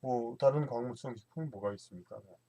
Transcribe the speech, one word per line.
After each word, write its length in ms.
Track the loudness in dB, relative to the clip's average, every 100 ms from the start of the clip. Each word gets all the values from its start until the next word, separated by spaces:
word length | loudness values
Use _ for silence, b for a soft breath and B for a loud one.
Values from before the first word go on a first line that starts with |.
뭐, 340 | 0 0 0 6
다른 280 | 6 6 2
광물성 480 | 0 -4 -6 -8 -10
식품이 320 | -12 -6 -6
뭐가 260 | -2 -2
있습니까? 460 | -2 -10 -16 -14 -16 -16 -20